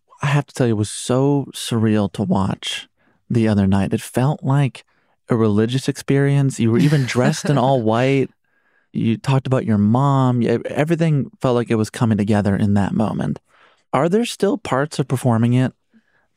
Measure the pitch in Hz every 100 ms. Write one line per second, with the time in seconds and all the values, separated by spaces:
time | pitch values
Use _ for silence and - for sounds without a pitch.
0 | _ _ 143 143 - - 123 107 104 -
1 | - 123 139 143 131 - - 120 110 107
2 | 101 - 95 98 95 - - - - _
3 | _ _ _ 120 110 101 95 98 95 110
4 | - - 131 - 120 139 135 - _ _
5 | _ _ _ 120 110 104 113 131 - -
6 | - 139 139 143 139 - 117 117 165 147
7 | 123 120 131 160 - 139 127 135 107 113
8 | 131 139 123 _ _ _ _ _ _ 110
9 | 113 110 - 131 127 127 - 104 104 123
10 | 143 139 127 123 117 117 - - 156 170
11 | 165 147 120 - 139 120 113 113 107 -
12 | 117 104 104 104 101 101 107 101 95 -
13 | 107 - - - _ _ _ _ _ 127
14 | 165 208 233 - 196 208 - 131 151 -
15 | 143 127 127 113 120 123 131 - _ _
16 | _ _ _